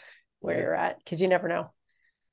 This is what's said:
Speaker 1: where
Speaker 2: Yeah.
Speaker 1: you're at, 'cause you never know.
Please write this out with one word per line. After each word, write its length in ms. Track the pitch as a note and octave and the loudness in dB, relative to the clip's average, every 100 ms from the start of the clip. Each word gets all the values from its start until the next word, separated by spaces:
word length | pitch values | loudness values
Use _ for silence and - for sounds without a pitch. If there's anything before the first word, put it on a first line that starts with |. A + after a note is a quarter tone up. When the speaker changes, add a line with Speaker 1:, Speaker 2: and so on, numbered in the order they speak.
| - - _ _ | -20 -20 _ _
Speaker 1:
where 160 | - E3+ | -4 -2
Speaker 2:
Yeah. 60 | |
Speaker 1:
you're 140 | - E3 | 0 0
at, 280 | F3 - - | 0 -4 -8
'cause 140 | D#3+ | 0
you 60 | F#3 | 2
never 220 | F3+ F3 | 2 2
know. 240 | E3+ D#3+ - _ _ _ _ _ | -4 -6 -12 _ _ _ _ _